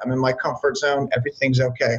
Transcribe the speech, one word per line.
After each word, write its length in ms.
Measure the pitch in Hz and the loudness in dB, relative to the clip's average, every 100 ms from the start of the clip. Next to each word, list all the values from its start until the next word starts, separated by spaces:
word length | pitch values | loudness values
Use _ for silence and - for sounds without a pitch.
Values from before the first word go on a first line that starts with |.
I'm 100 | 117 | -2
in 60 | 131 | 2
my 160 | 131 | 2
comfort 420 | 127 156 131 143 127 | 0 -4 0 -2 0
zone. 320 | 147 139 139 127 | 0 0 0 -2
Everything's 440 | 131 - 135 127 | -2 -2 0 2
okay. 340 | 127 120 127 | 0 0 0